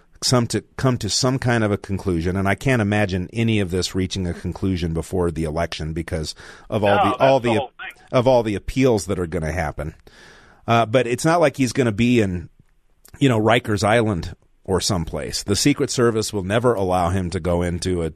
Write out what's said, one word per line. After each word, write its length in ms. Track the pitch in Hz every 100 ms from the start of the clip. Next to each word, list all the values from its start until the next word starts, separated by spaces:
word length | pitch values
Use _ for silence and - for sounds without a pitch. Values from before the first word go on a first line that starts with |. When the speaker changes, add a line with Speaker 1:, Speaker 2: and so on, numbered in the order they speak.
| _ -
Speaker 1:
some 260 | - 127 117
to, 140 | 107 - -
come 220 | 131 123
to 100 | 101
some 300 | - 127 131
kind 240 | 123 117
of 80 | 107
a 80 | 101
conclusion, 580 | - 98 101 85 87 95
and 120 | 95
I 80 | 98
can't 260 | 131 127
imagine 480 | 104 104 101 92 90
any 280 | 117 113 107
of 100 | 92
this 240 | 90 87
reaching 320 | 95 92 98 87
a 80 |
conclusion 580 | 82 90 - 98 90 85
before 380 | 80 - 92 85
the 140 | 78
election 480 | 80 78 85 - 80
because 420 | 80 80 85 78 - - - -
of 140 | 110
all 140 | 101 101
Speaker 2:
No, 80 |
Speaker 1:
the, 60 | -
Speaker 2:
that's 100 | -
Speaker 1:
all 200 | 135 135
Speaker 2:
the 80 | 117
Speaker 1:
the, 60 | 107
Speaker 2:
whole 80 | - -
thing. 260 | - - -
Speaker 1:
of 160 | 127 120
all 160 | 123
the 140 | 110 95
appeals 500 | - 131 131 107 95
that 120 | 90
are 80 | 87
gonna 240 | 85 78
happen. 420 | 82 76 - 76 - - - - - - _ -
Uh, 200 | 117 110
but 200 | 127 117
it's 180 | 120
not 160 | 160 175
like 160 | 151 -
he's 160 | 127
gonna 200 | 135 120
be 280 | 104 120 120
in, 280 | 98 87 - _ _ _ _ _ - -
you 80 | 139
know, 100 | 110
Rikers 440 | 110 120 117 104
Island 500 | 104 120 110 90 - - _ _
or 160 | - 92
someplace. 640 | - 95 80 78 62 -
The 100 | - 98
Secret 320 | 143 139 131
Service 440 | - 120 110 104
will 100 | 104
never 320 | 92 113 120
allow 360 | 107 95 90 85
him 200 | 95 90
to 80 | 90
go 240 | 85 87
into 400 | 87 85 92 87
a 80 | 80